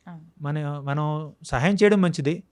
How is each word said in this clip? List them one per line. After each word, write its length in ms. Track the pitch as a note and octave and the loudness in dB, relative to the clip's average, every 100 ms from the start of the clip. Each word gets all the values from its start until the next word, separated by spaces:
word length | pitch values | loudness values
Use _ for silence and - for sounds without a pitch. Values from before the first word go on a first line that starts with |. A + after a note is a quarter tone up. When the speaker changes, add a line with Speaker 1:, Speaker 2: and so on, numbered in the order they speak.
| - | -20
Speaker 1:
అవును. 160 | E3+ E3 _ | -20 -20 _
Speaker 2:
మన, 400 | C#3+ D3+ D3 C#3+ | -6 -4 -4 -6
మనం 480 | C#3 C#3+ D3+ D3+ D#3 - | -4 -2 -2 -4 -6 -14
సహాయం 320 | - B2+ D#3 | -6 0 2
చేయడం 260 | G3+ G#3 G#3 | 4 4 6
మంచిదే, 420 | F3+ E3 C#3+ F3 - | 2 2 -2 -4 -8